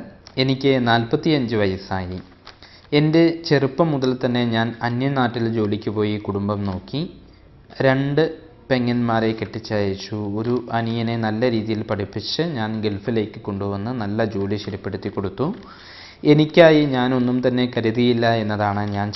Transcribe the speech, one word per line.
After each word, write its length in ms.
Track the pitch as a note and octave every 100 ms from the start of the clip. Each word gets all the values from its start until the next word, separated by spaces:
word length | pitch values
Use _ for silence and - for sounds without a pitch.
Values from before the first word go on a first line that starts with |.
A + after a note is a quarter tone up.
| - - - -
എനിക്ക് 280 | C3 C3 C#3 C3 A#2+
നാൽപത്തിയഞ്ച് 680 | A#2 A2+ D3+ E3 D3 A2+ A2+
വയസ്സായി. 560 | G2+ F#2 - F#2+ F2+ F#2 - - - - - - - D3
എൻ്റെ 220 | D3+ E3 E3 E3 -
ചെറുപ്പം 380 | C#3+ C3+ C3+ E3
മുതൽ 180 | C#3 B2+ B2+
തന്നെ 180 | B2+ A#2+ A#2+ A2+
ഞാൻ 120 | A#2 A#2 A#2
അന്യനാട്ടിൽ 580 | A#2+ C3+ C#3 A#2+ A#2+ A#2 A2+
ജോലിക്ക് 340 | G#2 G#2 A2 G#2
പോയി 180 | G#2 G#2+ G#2
കുടുംബം 340 | G2 G2+ G2+ G2+
നോക്കി. 320 | F#2+ - C#3 F3+ - - - - - - - C3+
രണ്ട് 380 | C3 C#3 C#3+ D#3+ - - - -
പെങ്ങന്മാരെ 640 | B2+ A#2+ A#2+ A#2+ A2+ A2+ A2+
കെട്ടിച്ചയച്ചു. 760 | - A2+ - G#2 G2+ F#2+ - G#2+ G#2 G#2+
ഒരു 140 | A#2 B2 A#2+ A#2
അനിയനെ 380 | A2+ A2+ A2+ A#2 A2
നല്ല 240 | G#2+ B2+ A2+
രീതിയിൽ 260 | G#2+ G#2+ G#2+
പഠിപ്പിച്ച് 540 | G2+ G2 G#2+ - - E3+ C3
ഞാൻ 120 | G#2+ A2 G#2+
ഗൾഫിലേക്ക് 540 | G2 B2+ A2+ G#2 - -
കൊണ്ടുവന്ന് 440 | G2 G2+ G2 G#2+ B2+
നല്ല 240 | G2+ G#2+ A2 G2
ജോലി 220 | G2 G#2
ശരിപ്പെടുത്തി 460 | - F#2+ G2 F#2+ G2+ G#2
കൊടുത്തു. 320 | F#2+ - D3 B3 - - - - - - D3+
എനിക്കായി 480 | D3+ D3+ E3+ E3 D#3 D3 B2+
ഞാനൊന്നും 420 | B2+ C3 B2 B2+ B2+
തന്നെ 200 | B2 B2 A#2+
കരുതിയില്ല 500 | A2 A#2+ A#2+ A#2 A#2 A#2
എന്നതാണ് 400 | G#2 G#2 G#2 G2+ G#2 G2+
ഞാൻ 120 | G#2